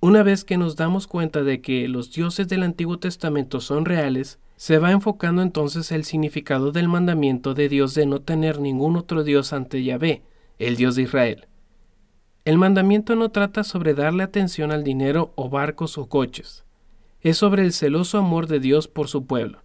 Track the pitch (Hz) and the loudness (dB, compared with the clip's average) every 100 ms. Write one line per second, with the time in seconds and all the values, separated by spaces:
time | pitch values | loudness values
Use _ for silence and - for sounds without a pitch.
0 | 170 214 202 196 - 180 175 151 165 185 | 6 6 6 2 0 -2 -2 -2 -2 -2
1 | 196 175 160 156 139 127 - 131 123 127 | -2 -4 -2 0 0 -2 -2 -2 -2 -4
2 | 120 - 170 170 190 190 180 170 170 175 | -6 -4 -4 -2 -2 0 -2 -2 -4 -4
3 | 185 175 165 147 135 131 - 143 160 175 | -6 -4 -2 -2 -2 -6 -2 -2 0 0
4 | 147 127 135 - - _ - 156 170 196 | 0 -2 -4 -12 -20 _ 2 4 6 4
5 | 202 202 175 175 185 175 147 156 156 160 | 2 -2 0 0 0 0 -2 -2 -4 -4
6 | 151 160 151 151 147 139 135 151 170 175 | -4 -2 -2 -4 -2 -2 0 0 0 2
7 | 180 165 143 127 131 135 143 139 135 139 | 2 2 0 0 -2 0 0 2 0 2
8 | 143 139 143 160 160 147 143 131 147 170 | 0 0 -2 -2 0 -2 -2 0 0 0
9 | 170 160 151 143 135 147 131 135 127 127 | -2 -2 2 2 0 -6 -6 -4 -4 -2
10 | 160 151 - _ _ _ 113 120 123 123 | -2 -2 -6 _ _ _ -4 0 0 2
11 | 127 139 120 110 - _ _ _ _ _ | 0 2 0 -2 -12 _ _ _ _ _
12 | _ _ _ _ - 160 190 190 190 208 | _ _ _ _ 0 4 4 4 4 2
13 | 214 226 226 208 202 202 208 185 160 143 | 2 0 0 0 -2 -2 -6 -4 0 0
14 | 147 175 190 202 190 180 151 151 147 131 | 0 0 -2 -2 -2 -2 -2 -2 -2 -2
15 | 135 151 160 - 127 139 147 151 165 - | 0 0 -2 -6 -6 -2 -4 -4 -8 -8
16 | 123 143 127 - - - - _ _ - | -4 -2 -2 -6 -18 -20 -20 _ _ -20
17 | _ _ 165 165 208 196 185 175 156 151 | _ _ 0 2 2 4 2 2 0 0
18 | 175 208 190 165 165 156 131 143 156 - | 0 0 2 0 0 0 4 2 2 -6
19 | 139 147 127 127 117 - | -4 -4 -4 -4 -4 -8